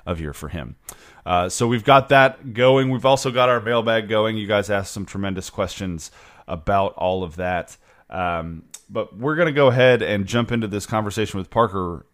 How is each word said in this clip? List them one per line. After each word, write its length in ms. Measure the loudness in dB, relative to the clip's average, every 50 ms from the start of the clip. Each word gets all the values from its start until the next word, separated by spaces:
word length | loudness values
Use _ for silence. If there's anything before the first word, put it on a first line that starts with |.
| -8
of 160 | -8 -6 -6
year 100 | -6 -8
for 160 | -10 -10 -10
him. 300 | -10 -8 -10 -10 -12 -14 -18 _ -20 -20 -20 -20 -20 -20 -12 -4
Uh, 240 | -2 0 0 0 0
so 180 | -2 -2 0
we've 160 | 0 0 0 4
got 240 | 4 4 6 6
that 460 | 6 6 6 6 4 2 -2 -14 -10 -2
going. 380 | 2 4 4 4 4 2 0
We've 140 | 0 0 2
also 260 | 2 2 2 0 0
got 180 | 0 2 2 2
our 100 | 2 0
mailbag 480 | 0 0 0 0 2 2 0 0 0
going. 300 | 0 0 0 0 0 -2
You 100 | -4 -2
guys 220 | 0 0 0 0 0
asked 240 | -2 -2 -4 -6 -8
some 120 | -10 -10
tremendous 440 | -10 -8 -6 -4 -4 -4 -6 -8 -8
questions 600 | -6 -6 -6 -6 -6 -8 -8 -8 -8 -8 -10 -14 -20 -20 -20 -20 -20 -20 _
about 460 | -12 -10 -6 -2 0 2 2 2 0 -2
all 280 | -2 -2 -2 -2 -2
of 140 | -4 -8 -8
that. 400 | -6 -6 -4 -4 -4 -6 -8 -14 -20 _ _ _ _ _ _
Um, 540 | -8 -6 -4 -4 -4 -4 -6 -8 -12 -14 -16 _ -20 -20 _ -10
but 280 | -8 -6 -6 -8 -8
we're 180 | -6 -4 -2 0
gonna 160 | 0 0 2
go 160 | 4 4 6
ahead 340 | 6 6 6 6 6 6 4
and 240 | 2 0 0 -2 -2
jump 280 | 0 0 0 0 0 -2
into 140 | -2 -2
this 180 | -2 -4 -6 -6
conversation 520 | -4 -4 -2 -2 -2 -2 -2 -4 -2 -4
with 120 | -6 -8 -2
Parker. 560 | 0 0 2 2 0 -4 -4 -4 -6 -10 -14 _